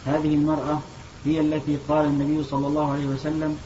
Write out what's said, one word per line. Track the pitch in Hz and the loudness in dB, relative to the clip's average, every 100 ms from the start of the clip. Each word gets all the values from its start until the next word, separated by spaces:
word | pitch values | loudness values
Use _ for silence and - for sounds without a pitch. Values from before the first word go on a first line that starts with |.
| 151 | -2
"هذه | 156 151 151 | 0 2 4
المرأة | 151 156 131 151 - - - - 143 | 4 2 0 -2 -4 -14 -18 -8 -2
هي | 160 | 2
التي | 151 151 139 143 - | 2 0 0 -2 2
قال | 151 151 | 2 4
النبي | 143 139 156 | 2 2 0
صلى | 143 135 139 | 0 -2 0
الله | 151 147 | 0 0
عليه | 143 139 | 0 -2
وسلم: | 135 151 156 156 151 | -2 -2 -2 -2 -4